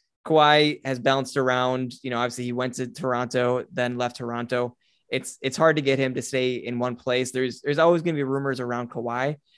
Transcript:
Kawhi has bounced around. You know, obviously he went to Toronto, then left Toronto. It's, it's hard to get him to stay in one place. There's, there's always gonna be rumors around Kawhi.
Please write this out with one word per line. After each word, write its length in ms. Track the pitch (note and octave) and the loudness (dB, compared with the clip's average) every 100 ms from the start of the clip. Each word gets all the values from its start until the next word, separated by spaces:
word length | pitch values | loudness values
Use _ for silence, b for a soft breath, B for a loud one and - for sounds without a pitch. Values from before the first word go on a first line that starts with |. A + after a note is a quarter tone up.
| _ _ - | _ _ 2
Kawhi 580 | D#3+ D3 D3+ D3+ D3 | 6 8 6 4 0
has 140 | C3+ B2+ | -4 0
bounced 400 | A#2+ C3+ B2+ C#3+ | 2 2 0 0
around. 560 | B2+ B2+ B2+ B2+ B2+ A#2+ | 2 2 2 0 -4 -8
You 80 | C3 | -6
know, 80 | A#2+ | -2
obviously 260 | A#2+ A#2+ | -2 -4
he 80 | B2 | -6
went 220 | A#2+ B2+ | -4 -4
to 120 | B2 B2+ | -4 -8
Toronto, 800 | - C3 B2 B2 B2+ B2 B2+ - | -6 -2 -2 -2 0 2 0 -2
then 240 | C3 B2 B2 | -4 -2 -2
left 200 | B2 - | -4 -6
Toronto. 600 | A#2+ A#2 A#2+ B2 B2 - _ _ _ | -8 -6 -2 -2 -2 -6 _ _ _
It's, 300 | C3 - - | -6 -6 -8
it's 160 | C3+ C3+ | -6 2
hard 200 | D#3+ D3+ | 4 4
to 60 | |
get 160 | C3+ C3+ | 2 2
him 140 | C3 | 0
to 80 | B2+ | -2
stay 360 | A#2+ C3+ B2+ B2 | -4 -2 0 -2
in 220 | A#2 A#2+ | -4 -4
one 180 | B2 A#2+ | -4 -4
place. 360 | - B2 B2+ | -2 -2 -2
There's, 300 | B2+ C3 B2+ | -2 -4 -4
there's 160 | C#3+ D3 | -2 2
always 240 | E3 F3 | 4 4
gonna 140 | E3+ D#3 | 2 -2
be 60 | |
rumors 380 | C3+ C3+ C#3 C3 | -2 -2 -2 -4
around 300 | B2 A#2+ A#2+ | -4 -4 -6
Kawhi. 460 | B2 A#2+ A#2+ C3+ D3 b | -6 -6 -2 -2 -4 b